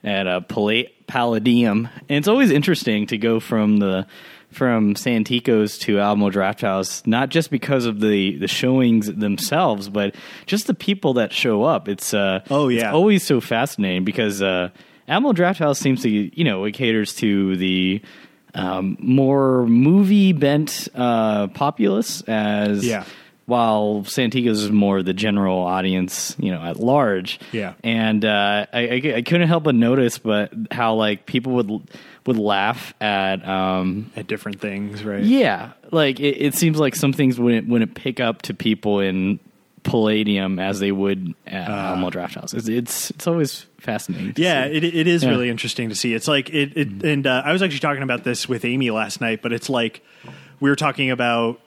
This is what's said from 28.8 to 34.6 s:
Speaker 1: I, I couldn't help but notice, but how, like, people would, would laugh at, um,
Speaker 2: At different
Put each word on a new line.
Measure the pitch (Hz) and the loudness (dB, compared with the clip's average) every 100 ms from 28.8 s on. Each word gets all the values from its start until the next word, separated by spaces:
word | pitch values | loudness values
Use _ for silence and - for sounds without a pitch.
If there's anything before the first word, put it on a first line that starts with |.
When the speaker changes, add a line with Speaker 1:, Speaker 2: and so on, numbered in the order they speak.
Speaker 1:
I, | 120 123 147 117 | -2 0 0 -2
I | |
couldn't | 120 170 170 | 0 2 4
help | 170 | 2
but | 156 | 2
notice, | 123 117 131 120 - | 4 4 4 2 0
but | 113 104 104 - 107 | -2 0 -2 -6 -8
how, | 120 117 | -2 0
like, | 110 107 101 - | 2 0 -2 -4
people | 135 127 | -4 -2
would, | 123 104 107 - - - - - | -2 -2 -4 -8 -20 -20 -12 -2
would | 117 | 0
laugh | 104 98 101 120 - - | 2 0 0 -2 -10 -6
at, | 107 98 95 95 90 | -2 0 0 -2 -2
um, | 95 95 92 92 95 107 | -2 0 0 -2 -4 -8
Speaker 2:
At | - 95 | -12 -8
different | 107 - 101 | -8 -8 -10